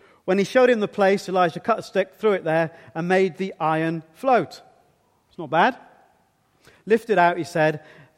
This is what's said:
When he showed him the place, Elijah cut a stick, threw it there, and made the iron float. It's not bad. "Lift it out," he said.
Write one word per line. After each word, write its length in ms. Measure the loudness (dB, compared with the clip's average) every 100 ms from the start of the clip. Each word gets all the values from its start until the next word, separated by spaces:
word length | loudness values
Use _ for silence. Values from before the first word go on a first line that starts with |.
| _ _ -2
When 140 | 0
he 40 |
showed 260 | 2 2 4
him 100 | 2
the 80 | -2
place, 420 | 0 0 0 -2
Elijah 300 | 0 0 -2
cut 200 | -4 -4
a 40 |
stick, 300 | -2 -4 -4 -2
threw 160 | -2
it 100 | 0
there, 320 | 0 0 -2 -6 -16 -8
and 120 | 0
made 300 | 2 0 -2
the 160 | -10 -4
iron 440 | -2 -2 -2 -6 -12
float. 480 | -8 0 0 0 -12 -20 _ _ _ _ _ _
It's 100 | -16
not 100 | -4
bad. 260 | 0 0 0 -18 _ _ _ _ _ _ _ _ _ -2
"Lift 240 | -2 0
it 80 | 2
out," 200 | 2 0
he 60 |
said. 400 | -6 0 0 -2 -12 -20 -20